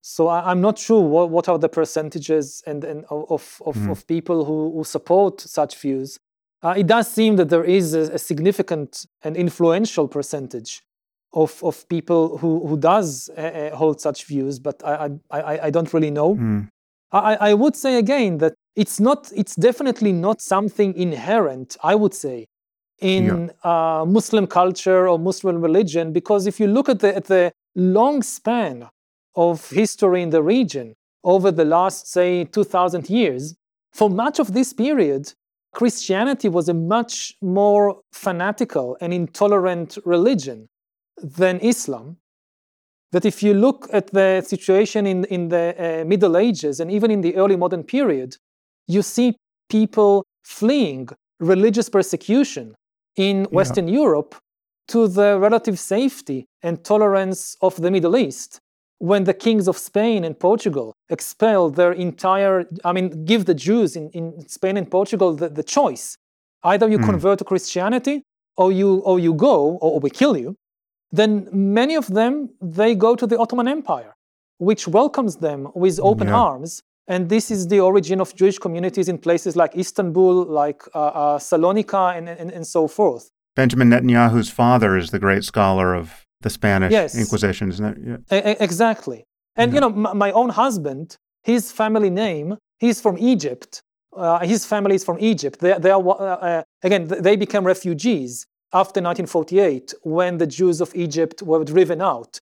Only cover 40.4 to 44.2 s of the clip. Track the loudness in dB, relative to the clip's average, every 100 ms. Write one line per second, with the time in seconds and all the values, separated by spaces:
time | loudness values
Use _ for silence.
40.4 | -4 -14 -20 _ _ _ _ -18 -12 0
41.4 | 0 2 -2 -2 -4 -10 -12 -20 _ _
42.4 | _ _ _ _ _ _ _ -2 -2 0
43.4 | 2 4 4 0 -2 -4 0 2